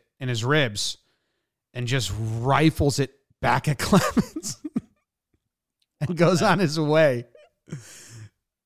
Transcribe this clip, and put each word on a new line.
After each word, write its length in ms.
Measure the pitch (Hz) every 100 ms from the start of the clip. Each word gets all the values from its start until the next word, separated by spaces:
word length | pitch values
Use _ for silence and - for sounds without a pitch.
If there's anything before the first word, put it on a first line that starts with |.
| _ -
in 100 | 127
his 140 | 117
ribs 540 | 120 151 123 101 - - _ _ _ _ _ _ _
and 140 | 127 120
just 240 | 135 95 101 113 113
rifles 600 | 127 139 160 - 143 139
it 140 | 131 _ _ -
back 260 | 127 131 -
at 100 | 135
<laughs> 20 |
Clemens 800 | - 196 - - - 311 - - 302 - - _ _ _ _ _ _ _ _ _ _ -
and 160 | 147 170
goes 240 | 170 180
on 180 | 208 196
his 200 | 165 160
way. 460 | 151 156 151 123 120 - - _ - 135 - - - 113 107 _ _ _